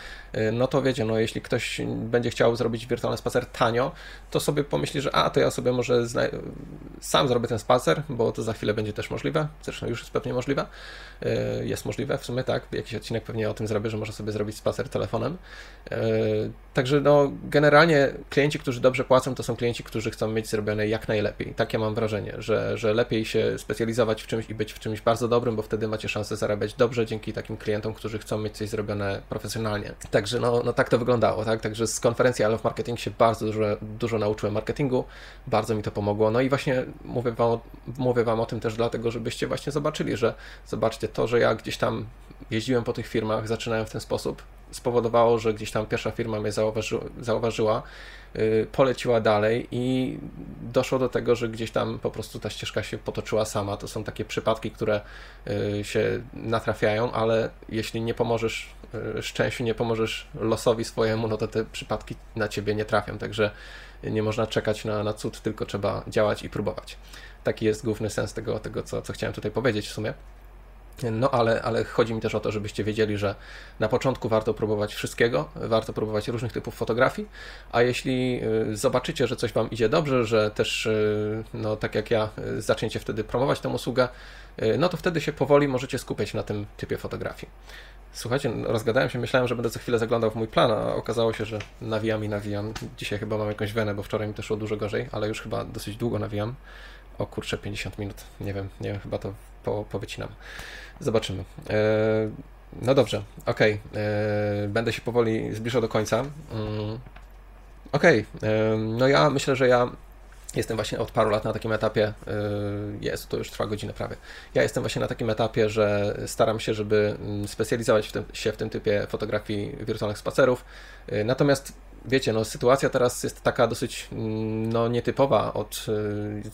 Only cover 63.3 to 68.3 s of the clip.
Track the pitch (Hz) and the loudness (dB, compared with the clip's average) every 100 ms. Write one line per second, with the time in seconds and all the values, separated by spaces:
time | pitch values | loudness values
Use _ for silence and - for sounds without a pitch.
63.3 | 107 104 - - - - - - 110 107 | 0 0 -2 -14 -16 -18 -10 -4 0 0
64.3 | 110 110 - 110 107 110 107 104 107 117 | 0 0 0 0 0 -2 -2 -2 -4 -6
65.3 | - - 107 - 101 98 - - 110 107 | -6 -4 -4 -4 -2 -2 -2 -2 2 2
66.3 | - - - 107 - - - - - - | 2 -4 -4 -4 -4 -8 -14 -18 -18 -18
67.3 | - - - 110 107 113 104 110 - 123 | -8 -4 0 2 2 0 -2 -2 -2 -4